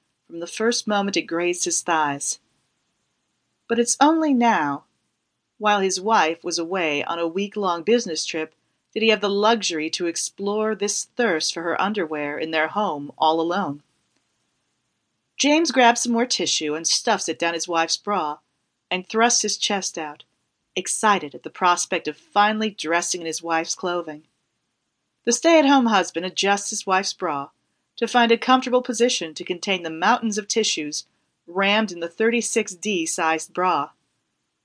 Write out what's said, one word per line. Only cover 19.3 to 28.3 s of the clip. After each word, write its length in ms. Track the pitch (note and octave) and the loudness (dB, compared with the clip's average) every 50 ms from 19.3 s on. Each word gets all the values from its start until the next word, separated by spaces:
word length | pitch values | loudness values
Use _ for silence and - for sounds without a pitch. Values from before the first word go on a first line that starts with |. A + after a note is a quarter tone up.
| A#3 - | 4 2
his 140 | - G#3 - | 0 -2 -4
chest 400 | - - - G#3 F#3+ - - - | -2 -2 -2 -2 -2 -4 -6 -8
out, 280 | F3 D#3 D3 D3+ - - _ _ _ _ _ _ _ _ _ - | -8 -10 -10 -12 -16 -20 _ _ _ _ _ _ _ _ _ -8
excited 580 | F#3+ F#3 - - - - G#3+ G3+ F#3+ D3+ C#3+ | -6 -6 -4 -2 2 4 4 4 2 0 -6
at 120 | - - - | -12 -14 -16
the 40 | - | -14
prospect 600 | - - F#3 F3 F3 E3+ - - F#3 E3 - D#3 | -4 0 2 2 2 2 0 -2 -4 -4 -4 -6
of 80 | D3 | -8
finally 520 | _ _ _ - G3+ G#3 G#3+ A3 G#3+ A3 G#3+ | _ _ _ 0 2 2 2 2 0 -2 -4
dressing 520 | G#3 - - D#3 E3+ E3+ F3 - - F3+ | -4 -6 -2 0 0 0 0 -2 -6 -6
in 60 | E3 | -6
his 160 | E3 D#3 - | -6 -8 -6
wife's 340 | E3 E3+ E3 D#3+ E3 - - | -4 -2 -2 -2 -2 -4 -6
clothing. 480 | - - F3+ F3 F3 E3 D#3+ D3+ D3+ D#3+ _ _ _ _ _ _ _ _ _ _ _ _ _ _ _ _ _ _ _ - | -6 -4 -4 -4 -4 -6 -8 -12 -14 -16 _ _ _ _ _ _ _ _ _ _ _ _ _ _ _ _ _ _ _ -2
The 80 | A#3+ | -2
stay-at-home 540 | A#3 - - E4 E4 D#4 C#4 C4+ C#4+ C4+ A#3+ | 0 2 4 6 6 6 6 6 6 4 4
husband 400 | A3+ G#3+ F#3+ F3+ - - E3 F3+ | 4 4 2 2 0 -4 -6 -6
adjusts 440 | F#3 F3+ - F#3+ G3 G3+ G3+ - - | -6 -4 0 0 2 2 0 -2 -6
his 160 | A3 G3+ - | -8 -6 -2
wife's 260 | G3 F#3 F#3+ G3 - | 0 0 0 0 -2
bra 380 | - - F#3 E3+ D3 C#3 C#3 - _ _ _ _ _ _ _ _ _ | -6 -4 -4 -4 -4 -4 -6 -10 _ _ _ _ _ _ _ _ _
to 120 | - A#3 A3+ | -4 -2 2
find 240 | - B3 A#3 A3+ | 4 4 4 4